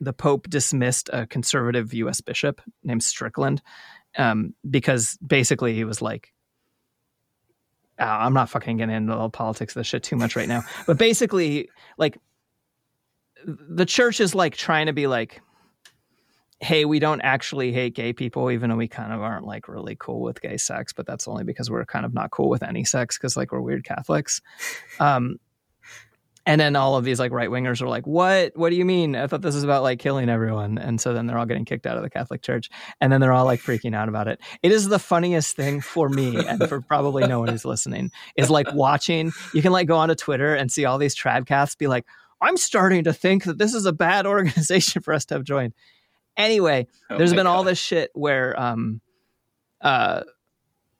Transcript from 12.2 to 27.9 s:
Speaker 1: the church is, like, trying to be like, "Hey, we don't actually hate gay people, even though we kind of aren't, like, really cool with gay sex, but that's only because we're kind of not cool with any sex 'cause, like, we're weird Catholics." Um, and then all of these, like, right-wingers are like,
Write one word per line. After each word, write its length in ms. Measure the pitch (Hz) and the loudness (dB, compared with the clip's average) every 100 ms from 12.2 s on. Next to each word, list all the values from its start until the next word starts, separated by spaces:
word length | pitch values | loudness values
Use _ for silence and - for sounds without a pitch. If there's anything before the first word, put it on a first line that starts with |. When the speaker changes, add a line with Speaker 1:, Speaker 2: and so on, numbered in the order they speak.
| _ _ _ _ _ _ _ _ _ _ _ _ 165 | _ _ _ _ _ _ _ _ _ _ _ _ -14
Speaker 1:
the 400 | 156 - 170 180 | -14 -8 -2 0
church 340 | - 240 - | 4 2 4
is, 140 | 190 | 2
like, 200 | 170 165 | 4 0
trying 300 | - - 156 | 0 0 2
to 80 | 156 | 2
be 140 | 147 139 | 0 0
like, 340 | 123 113 - _ _ _ _ _ _ _ _ _ _ _ - | 0 -2 -10 _ _ _ _ _ _ _ _ _ _ _ -10
"Hey, 260 | - 156 | 0 2
we 140 | 151 151 | 4 2
don't 240 | 151 147 | 2 0
actually 500 | 135 127 - 139 127 | 0 0 -2 -4 -2
hate 220 | 120 123 | -2 -4
gay 180 | - 117 | -4 -6
people, 380 | 117 123 127 127 | -6 -6 -4 -2
even 180 | 120 120 | 0 0
though 80 | 113 | -2
we 100 | 117 | -4
kind 280 | - 110 | -8 -10
of 80 | 110 | -6
aren't, 240 | 110 110 - | -6 -8 -10
like, 200 | 110 - | -14 -14
really 300 | 113 113 110 | -14 -12 -12
cool 220 | - 117 | -10 -6
with 220 | 120 120 | -6 -8
gay 160 | - 113 | -10 -6
sex, 340 | - 120 - | -6 -6 -10
but 140 | - - | -12 -12
that's 200 | 123 - | -10 -10
only 160 | 110 | -8
because 280 | 117 - 117 | -8 -8 -6
we're 160 | 120 117 | -6 -6
kind 180 | - | -6
of 80 | 123 | -6
not 180 | 120 110 | -6 -6
cool 200 | - 135 | -2 0
with 120 | 123 | 0
any 220 | - - | -4 -6
sex 320 | - 123 123 - | -2 -2 -4 -6
'cause, 220 | 131 135 | -6 -4
like, 120 | 135 | -4
we're 120 | 127 | -6
weird 200 | 123 139 | -6 -6
Catholics." 600 | - 135 - 156 139 - _ - - - - - | -6 -10 -4 -4 -2 -6 _ -14 -12 -12 -12 0
Um, 420 | 143 131 123 - _ _ _ _ - - - _ _ _ | 2 2 -2 -6 _ _ _ _ -20 -20 -20 _ _ _
and 160 | - 151 | 2 4
then 160 | 151 143 | 6 4
all 200 | 135 135 | 4 2
of 100 | 123 | 2
these, 120 | 123 | 0
like, 140 | 123 | 0
right-wingers 480 | 120 110 123 127 117 | -2 -2 -2 -2 -2
are 80 | |
like, 180 | 127 | -2